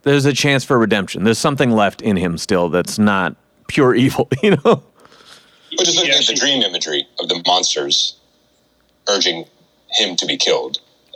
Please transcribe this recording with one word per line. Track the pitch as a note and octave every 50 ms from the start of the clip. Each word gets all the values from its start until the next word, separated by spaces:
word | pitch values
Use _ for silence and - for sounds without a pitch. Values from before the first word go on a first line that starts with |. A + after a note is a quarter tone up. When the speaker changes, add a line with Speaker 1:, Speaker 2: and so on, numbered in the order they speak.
| -
Speaker 1:
there's | C#3 C#3+ C#3+ C3+
a | C#3+ C#3+
chance | - - D3 C#3 C3 -
for | - C#3+ A#2+
redemption. | A2+ G2+ A2 G#2 F#2 - - - F#2
There's | A2+ A2+ -
something | - D#3+ C#3 C3+ D3 B2
left | A2+ A2 G2+ F#2+ - -
in | - A2 G2+
him | F2+ F2+ F2 E2+ E2+
still | - - G2 F2+ F2 E2+
that's | D#2 F2+ E2+ - - -
not | G#2+ G#2 G2+ F#2+ F2+ D#2+ - _ _ _ _ _ _ -
pure | - D3+ C#3 B2+ A2+
<laughs> | A2+ B2+
evil, | C3+ - - - - C#3+ -
you | - G#3
know? | F#3+ - - A#3 G3+ C#3 - _ _ _ - - - - - - - - _ _ _ _ _ - E4+
Speaker 2:
But | F4 F#4
just | - E4+ E4+
looking | - -
Speaker 3:
Yeah, | C#4 C4+
Speaker 2:
at | -
the | - C#4+
Speaker 3:
she |
Speaker 2:
dream | - - - C#3 - -
imagery | - - - - D#2 D2 C#2+ C#2 _ - -
of | E2 D#2
the | F2+ F2 E2+
monsters | F2 F2+ F2+ F2+ - - F#2 F2 F2 - - - - - _ _ _ _ _ _ _ _ _ _ _ _ _ _ _ _ _ - -
urging | - - - F3+ - E2 - _ _ _ _ _ _ _ _ -
him | - - G#2+ F#2+ F2
to | - -
be | - - -
killed | - - - - - - - - _ _ _ _ _ _ -